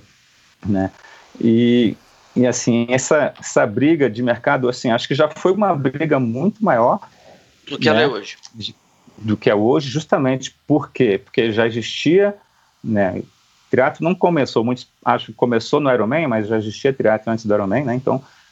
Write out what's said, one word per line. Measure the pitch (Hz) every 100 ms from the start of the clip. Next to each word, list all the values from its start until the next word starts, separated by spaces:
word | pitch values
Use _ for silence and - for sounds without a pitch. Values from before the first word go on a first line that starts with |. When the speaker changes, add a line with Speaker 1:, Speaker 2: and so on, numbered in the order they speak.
| - _ _ _ _ _ 98
Speaker 1:
né? | 98 95 - - - - -
E, | 117 113 120 120 113 - _ _ _ -
e | 123
assim, | 113 - 117 117
essa, | 127 - 156 135 -
essa | - - 131
briga | 104 143 165 131
de | 110
mercado, | 123 120 143 143 123
assim, | 123 127
acho | 113 -
que |
já | 139 151
foi | - 180
uma | 196 196 160
briga | 135 143 156 139
muito | 120 117 185 - 202
maior, | 123 120 202 - _ - - _ _ -
Speaker 2:
do | 139
que | -
ela | 160
Speaker 1:
né, | 147
Speaker 2:
é |
hoje. | 107 101 - - 113
Speaker 1:
de, | 104 - _ _ _ -
do | 107 104
que | -
é | 104
hoje, | 110 156 139
justamente | 113 - 190 131 131 - - -
por | 147 135
quê? | - 123 98
Porque | - - 117
já | 107 113
existia, | 113 110 - 147 180 202 202 _ _ _ _
né, | 123 104 95 98 - _ _ _ _
triatlo | 127 139 151
não | 160 185
começou, | 180 165 123 120
muitos | 117 123 - _ 120
acham | 120 -
que |
começou | 110 127 117 - 147
no | 147
Ironman, | 123 104 147 156
mas | 110 104
já | 110
existia | 107 104 139
triatlo | 135 110 107 -
antes | 113 107
do |
Ironman, | 104 98 113 139
né? | 123
Então, | 117 131 - _ _